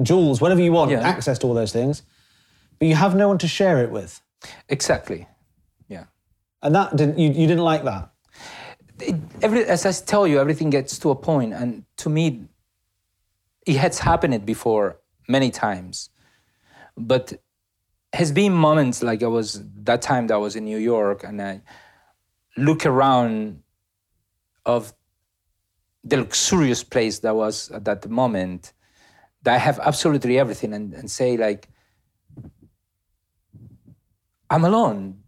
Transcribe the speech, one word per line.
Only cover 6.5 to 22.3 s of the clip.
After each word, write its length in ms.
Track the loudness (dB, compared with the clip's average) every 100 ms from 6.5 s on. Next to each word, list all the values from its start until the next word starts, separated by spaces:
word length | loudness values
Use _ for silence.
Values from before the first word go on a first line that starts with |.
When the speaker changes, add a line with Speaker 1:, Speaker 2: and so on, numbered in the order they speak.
| _
Speaker 1:
And 120 | 0
that 220 | 2 2 0
didn't, 220 | 0 2
you, 100 | 2
you 180 | 4 2
didn't 180 | 2
like 200 | 2 0
that? 260 | -2 -6 -10 _ _ -20 -20 -20 -20 -20 _ -10
Speaker 2:
It, 160 | -6 -6 -8 -4
every, 240 | 0 0 2
as 180 | 2
I 80 | 0
tell 340 | -2 0 2 4
you, 140 | 4
everything 300 | 2 0 0
gets 280 | 0 -2 -4
to 100 | -2
a 40 |
point, 380 | 0 0 0 0
and 320 | -4 -6 -8 -14 -8
to 100 | -2
me, 360 | 0 0 -2 -10 _ _ _ _ _ _ _ _ _ _ _ -2
it 100 | 0
has 220 | 0 0
happened 480 | 0 2 0 -2 -4
before 520 | -4 0 0 0 -4 _ _ -4
many 220 | 0 0
times, 580 | -2 -6 -6 -10 -16 -18 _ _ _ _ _ _ -20 -20 -10
but 380 | -2 -2 -2 -14 _ _ _ _ _ _ _
has 180 | -2 0
been 200 | 2 2
moments 500 | 4 4 4 2 0
like 200 | -2 -2
I 40 | 0
was, 360 | 0 -2 -8 -16 -6
that 160 | -2 0
time 240 | 0 0 0
that 60 |
I 40 | 0
was 180 | -2 -6
in 80 |
New 140 | -6 -2
York, 440 | 0 2 0 -2
and 180 | -8 -10
I 200 | -10 -12 -16 -20 -20 _ _ _ _